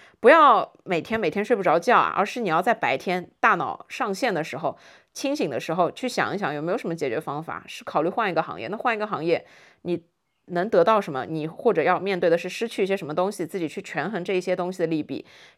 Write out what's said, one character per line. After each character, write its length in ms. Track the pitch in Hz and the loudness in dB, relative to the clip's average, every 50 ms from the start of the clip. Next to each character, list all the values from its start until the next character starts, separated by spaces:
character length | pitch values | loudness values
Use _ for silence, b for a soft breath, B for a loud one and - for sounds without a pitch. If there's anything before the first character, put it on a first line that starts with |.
| B B B B | B B B B
不 120 | - 233 | 6 8
要 420 | 302 330 302 277 233 196 151 - - _ _ | 8 10 10 8 6 6 4 0 -8 _ _
每 180 | - 190 165 | -4 -2 -2
天 180 | 147 - 226 220 | -2 -2 -4 -2
每 120 | 214 165 | -2 -2
天 140 | 151 196 208 | 0 -2 0
睡 100 | - 254 | 0 0
不 80 | 202 190 | 2 4
着 160 | 180 151 170 | 4 4 4
觉 180 | 170 247 233 | 4 4 4
啊， 160 | 190 131 80 - | 4 4 4 2
而 100 | - 190 | 0 -2
是 140 | 202 - 254 | -2 -2 -4
你 80 | 233 185 | -2 0
要 120 | 156 165 | 0 2
在 140 | 185 - 233 | 2 2 0
白 240 | - - 123 131 139 | 0 0 0 0 -2
天 320 | - 208 180 180 175 - _ _ | -2 -2 -4 -4 -4 -8 _ _
大 160 | - 233 208 | 2 2 4
脑 320 | 175 143 117 80 - - _ | 2 0 -4 -6 -8 -12 _
上 240 | - - 277 214 196 | -6 -6 -4 -4 -2
线 220 | 285 285 247 202 | -2 -2 0 0
的 80 | 151 156 | 0 -2
时 140 | - - | -4 -6
候、 200 | 139 170 139 - B B B B B B B _ | -4 -4 -4 -4 B B B B B B B _
清 220 | - - 269 285 | -6 -4 -4 -2
醒 140 | 294 247 160 | -2 -2 -2
的 120 | 127 120 | -2 -4
时 140 | - - 160 | -4 -4 0
候 160 | 180 175 151 - | 0 0 0 -2
去 160 | - - - | -4 -6 -6
想 260 | - - 147 107 139 | -2 -2 -2 -2 -2
一 40 | 202 | -4
想 140 | 208 143 147 | -4 -4 -4
有 80 | 147 | -4
没 120 | 151 170 185 | -4 -4 -4
有 60 | 269 | -4
什 100 | - 190 | -4 -6
么 60 | 165 | -6
解 140 | 165 165 135 | -4 -4 -4
决 120 | 110 143 | -4 -4
方 220 | 160 - 143 147 165 | -6 -6 -8 -8 -8
法， 200 | - 120 82 - - | -10 -12 -12 -12 -14
是 160 | - - - | -16 -14 -14
考 180 | - - 165 151 | -4 -2 0 0
虑 60 | 170 | 0
换 200 | - - 226 202 | -2 -2 -2 0
一 60 | 170 | 0
个 80 | 160 160 | -2 -2
行 180 | - 92 82 | -2 -6 -10
业。 60 | 113 | -10
那 100 | 113 196 | -10 -8
换 180 | 233 - 254 226 | -4 -2 -2 -2
一 40 | 208 | -2
个 80 | 214 | -4
行 180 | 214 202 135 156 | -6 -6 -4 0
业， 200 | 170 165 - B B B B B B B B _ | 0 0 0 B B B B B B B B _
你 200 | 170 175 165 165 _ _ _ _ _ _ _ _ - | -4 -4 -4 -6 _ _ _ _ _ _ _ _ -6
能 160 | 180 170 180 220 | -4 -2 -2 4
得 120 | - 175 170 | 4 6 6
到 160 | 214 220 208 | 6 6 4
什 140 | 196 - 147 | 2 0 -6
么？ 140 | 131 120 | -6 -6
你 200 | - 160 160 151 | -6 -6 -6 -6
或 280 | 160 - - - 240 196 | -6 -8 0 0 2 2
者 80 | 165 147 | 4 4
要 180 | 165 180 160 | 2 2 2
面 180 | 170 202 196 180 | 0 -2 -2 2
对 120 | 175 175 | 2 2
的 80 | 165 170 | 2 2
是 100 | - 180 | 0 -4
失 180 | - - - | -6 -6 -6
去 160 | - - - 202 | -6 -2 -2 0
一 40 | |
些 100 | 185 196 | 0 0
什 100 | 196 170 | -2 -2
么 80 | 135 151 | -4 -2
东 160 | 165 180 196 | -2 -2 -2
西， 140 | 208 - 175 | -2 -6 -8
自 140 | 156 - 196 | -6 -4 -4
己 100 | 170 147 | -6 -4
去 140 | - 202 180 | -6 -8 -12
权 280 | - - 165 143 180 | -8 -6 -6 -4 -4
衡 140 | 226 185 180 | -4 -6 -4
这 80 | 202 196 | -2 -2
一 80 | 185 | -2
些 160 | 180 190 180 | 0 -2 -2
东 160 | 180 180 180 185 | -2 -2 -6 -2
西 60 | - | -2
的 80 | 175 | -2
利 160 | 165 165 156 147 | 0 0 -2 -2
弊， 240 | - 147 - B B B B B B B | -4 -8 -10 B B B B B B B